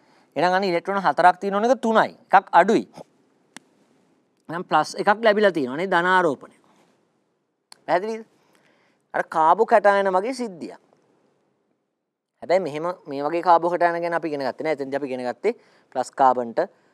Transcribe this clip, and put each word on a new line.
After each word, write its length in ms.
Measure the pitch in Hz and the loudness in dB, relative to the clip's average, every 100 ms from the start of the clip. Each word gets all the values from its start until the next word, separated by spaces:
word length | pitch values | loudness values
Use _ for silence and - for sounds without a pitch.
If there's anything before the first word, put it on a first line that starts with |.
| _ _ _ 139 | _ _ _ -4
එහෙනම් 180 | 175 | 0
අන්න 100 | 185 | 0
ඉලෙක්ට්‍රෝන 380 | 196 170 170 196 | -2 -4 -4 -4
හතරක් 340 | 175 143 175 180 | -2 2 2 2
තියෙන 240 | 196 202 | -2 -2
එක 160 | 233 226 | 0 0
තුනයි. 360 | 226 220 123 - _ | 0 0 0 -4 _
එකක් 180 | 190 - | 0 4
අඩුයි. 340 | 170 190 185 95 - - _ _ _ _ - _ _ _ _ _ _ _ _ - | 4 4 2 -2 -14 -20 _ _ _ _ -20 _ _ _ _ _ _ _ _ -12
එහෙනම් 160 | 165 | -12
ප්ලස් 300 | 180 156 151 | -2 0 0
එකක් 240 | - 190 208 | -2 0 2
ලැබිලා 300 | 226 208 202 | 2 4 2
තියෙනවා 240 | 165 123 139 | 2 -4 -6
නේ 140 | 196 | -2
ධන 160 | 175 180 | 0 2
ආරෝපණය. 500 | 185 170 127 - _ _ _ _ _ _ _ _ _ _ _ _ - - | 2 2 -2 -10 _ _ _ _ _ _ _ _ _ _ _ _ -14 -2
පැහැදිලිද? 380 | 170 214 220 220 _ _ _ _ _ _ _ _ | -2 -2 -10 -14 _ _ _ _ _ _ _ _
අර 80 | - | -6
කාබෝ 420 | - 175 156 180 226 | -4 0 2 2 4
කැටයන 460 | 220 202 202 196 185 | 4 4 2 2 0
වගේ 180 | 214 | -2
සිද්ධියක්. 460 | 254 233 170 120 - _ _ _ _ _ _ _ _ _ _ _ _ _ _ _ _ | -6 -10 -10 -16 -16 _ _ _ _ _ _ _ _ _ _ _ _ _ _ _ _
හැබැයි 180 | 117 180 | -2 0
මෙහෙම 260 | 160 151 170 180 - | 0 -6 -8 -8 -10
මේ 160 | 139 | -6
වගේ 180 | 147 170 | -4 0
කාබෝ 280 | 175 170 170 | 4 4 2
කැටයන 300 | 170 175 170 | 0 0 0
ගැන 120 | 170 | -4
අපි 140 | 165 160 | -4 -4
ඉගෙන 160 | 143 | -6
ගත්තේ 200 | 131 - | -6 -6
නෑ. 120 | 156 143 | -4 -6
එතෙන්දී 200 | 135 139 | -6 -6
අපි 100 | 143 | -6
ඉගෙන 180 | 127 | -6
ගත්තේ 300 | 123 117 202 240 _ _ _ | -8 -6 -6 -6 _ _ _
ප්ලස් 200 | 127 123 | -8 -6
කාබන්ට 480 | - 135 123 117 113 190 _ _ | 2 2 2 -2 -4 -6 _ _